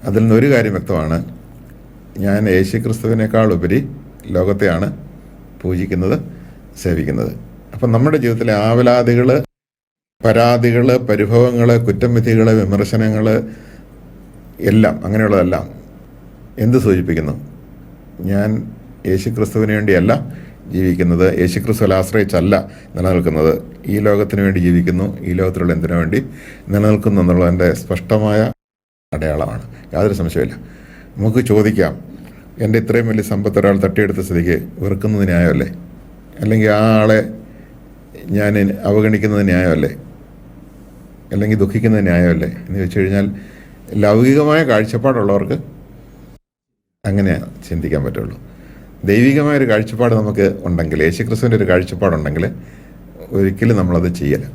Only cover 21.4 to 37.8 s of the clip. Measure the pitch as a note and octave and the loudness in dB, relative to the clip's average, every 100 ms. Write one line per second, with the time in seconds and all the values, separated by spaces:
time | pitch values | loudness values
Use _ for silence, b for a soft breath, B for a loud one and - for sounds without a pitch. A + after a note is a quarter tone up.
21.4 | F2 F2+ G2+ A2 G#2 F#2+ F#2+ A2 G2 F#2+ | 0 -2 -4 0 2 0 0 -2 0 0
22.4 | F2 G2 - B B - F2+ F2+ E2+ D#2 | 2 0 -2 B B -4 0 0 0 0
23.4 | D#2 - - - - G2+ G#2 G2+ G2+ G2+ | 0 0 -4 -14 -6 -2 0 0 0 0
24.4 | G2 F#2+ F2 F2 F2 F2+ G2 F#2+ - F2+ | 0 2 2 2 0 -2 -4 -6 -6 -2
25.4 | F#2 F#2 F2 E2 D#2+ E2+ E2 C3 C3 B | -2 -2 -2 -2 -2 -2 0 -2 -4 B
26.4 | B B - G2+ G#2+ G#2+ G#2 G2+ F2 F2+ | B B -4 0 2 2 2 2 2 2
27.4 | F2 F2+ F2+ D2+ - F2+ - A2 G#2+ G#2 | 2 2 0 0 -4 -8 -2 0 2 0
28.4 | A2 - _ _ _ _ _ - D#2 D2+ | 0 -4 _ _ _ _ _ -6 -4 -4
29.4 | D2 - - B B D2+ G2+ G2 E2 E2 | -4 -8 -14 B B -2 -2 0 -4 -2
30.4 | A#1+ - B B B B B - G#2 A2 | -4 -6 B B B B B -4 0 0
31.4 | A#2 G#2+ G#2+ G#2 E2 - - B B B | 2 2 2 2 -2 -4 -16 B B B
32.4 | B - A2 A2+ A2 A2+ A2+ A2 G2+ G2+ | B -6 0 0 0 -2 0 -2 -2 -2
33.4 | G#2 G2+ G2 G2 G2 F#2 G#2 F#2 F2 F2 | 0 2 2 2 0 0 -2 -2 -2 -2
34.4 | E2+ D#2 - - G2 F#2+ A2 G#2+ F#2+ F2 | 0 -2 -4 -8 -6 -4 -2 0 0 2
35.4 | F2 C#2 C#2 - - - - - - - | 2 0 -2 -8 -16 -20 -20 -20 -20 -6
36.4 | G#2 A2 G#2+ G#2 A2 A2 A2 A2 - - | 0 2 4 4 4 4 4 4 2 -8
37.4 | - B B B | -20 B B B